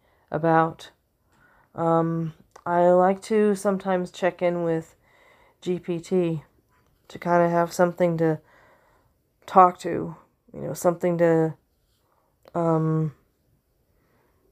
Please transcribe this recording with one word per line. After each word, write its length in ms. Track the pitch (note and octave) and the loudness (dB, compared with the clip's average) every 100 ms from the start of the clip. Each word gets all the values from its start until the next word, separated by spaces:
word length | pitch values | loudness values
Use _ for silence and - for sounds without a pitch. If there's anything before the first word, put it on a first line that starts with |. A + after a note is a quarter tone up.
| _ _ _ | _ _ _
about. 600 | D3+ E3 D#3+ D#3+ E3 - _ _ _ _ _ _ _ _ | -4 2 2 2 -4 -20 _ _ _ _ _ _ _ _
Um, 600 | - E3 E3 E3 E3 D#3+ - _ - F3 | -6 0 0 0 -4 -8 -12 _ -16 -2
I 240 | F3 F3 | 2 4
like 320 | F3+ F#3 F#3+ | 6 4 0
to 320 | - G#3+ G#3 G3 | -2 0 2 0
sometimes 560 | G#3 F#3+ G3 F#3 F3+ | -2 -4 -2 -4 -4
check 300 | - F3 F3 | -4 -4 -2
in 220 | F3 F3 | -2 -2
with 320 | E3+ D#3+ E3 _ _ _ _ _ _ _ | -2 -4 -6 _ _ _ _ _ _ _
G 180 | F3+ F3 | -8 -6
P 200 | - E3+ | -6 -8
T 440 | - F#3 E3+ D#3+ - _ _ _ _ _ _ | -2 -2 0 -4 -10 _ _ _ _ _ _
to 120 | - | -10
kinda 300 | E3+ F3 E3+ | 0 2 2
have 220 | E3+ E3+ | 2 -2
something 460 | F3+ F3 E3+ F3 E3 | 0 0 2 -2 2
to 220 | D#3+ D#3 - _ _ _ _ _ _ _ _ _ - | 0 -2 -8 _ _ _ _ _ _ _ _ _ 2
talk 340 | F#3+ F3+ F3+ | 6 6 2
to, 360 | F3 - E3 D#3 _ _ _ | -8 -6 -8 -12 _ _ _
you 80 | - | -14
know, 120 | D3 | -12
something 440 | - F3+ E3+ F3+ E3+ | -4 -2 -2 -2 0
to, 380 | E3+ E3 D#3+ - _ _ _ _ _ _ _ _ - | 2 2 0 -6 _ _ _ _ _ _ _ _ -10
um, 600 | E3+ E3 D#3+ D#3+ D#3+ D#3 - _ _ _ _ _ _ _ _ _ _ _ _ _ | -4 0 0 0 -2 -4 -8 _ _ _ _ _ _ _ _ _ _ _ _ _